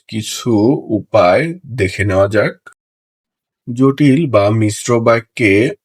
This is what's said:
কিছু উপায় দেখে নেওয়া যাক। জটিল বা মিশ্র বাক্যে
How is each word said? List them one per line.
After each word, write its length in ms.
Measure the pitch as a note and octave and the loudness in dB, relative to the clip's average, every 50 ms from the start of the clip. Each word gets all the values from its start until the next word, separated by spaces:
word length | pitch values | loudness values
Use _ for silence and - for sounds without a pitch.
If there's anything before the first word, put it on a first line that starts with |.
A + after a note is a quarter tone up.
| _ - | _ -12
কিছু 440 | - A2 G#2+ - - - - B2+ A2+ G#2 G#2 A#2+ D3 D3+ - - | -10 -10 -8 -8 -12 -8 -4 -2 0 2 2 2 2 0 -2 -4
উপায় 680 | A2+ G2+ F#2 - - - F2 F2+ F#2 A2 D3+ E3 E3+ F#3 - | -6 -6 -6 0 0 2 4 4 2 2 0 -2 -6 -12 -14
দেখে 380 | - A2+ B2+ G2+ F#2 - - G2+ | -14 -6 -4 -4 -4 -2 -4 -4
নেওয়া 240 | G#2 F#2+ F#2+ G2 G2+ | -2 0 0 0 2
যাক। 280 | G#2 G#2 G#2 E3 - - _ - - _ _ _ _ _ _ _ _ _ _ _ _ _ _ _ _ _ _ - A#2+ | 0 0 -2 -2 -4 -10 _ -20 -20 _ _ _ _ _ _ _ _ _ _ _ _ _ _ _ _ _ _ -12 -2
জটিল 580 | A#2+ C3 C3+ C3+ C3+ D3+ C#3+ C3 D3 F3 C#3 | 0 2 2 2 2 2 2 4 2 0 0
বা 200 | G#2+ G#2 G2+ G2+ | 0 2 2 2
মিশ্র 500 | G#2+ A2+ A2 G#2+ G#2+ - - - A#2+ A#2 | 0 0 0 -2 -2 -6 -4 -2 -2 0
বাক্যে 720 | A2+ A#2 A#2 A#2 A2+ _ _ - B2 G2+ G2 G2+ A#2 C#3+ - - _ | 2 2 2 0 -2 _ _ -2 0 2 2 2 2 0 -2 -8 _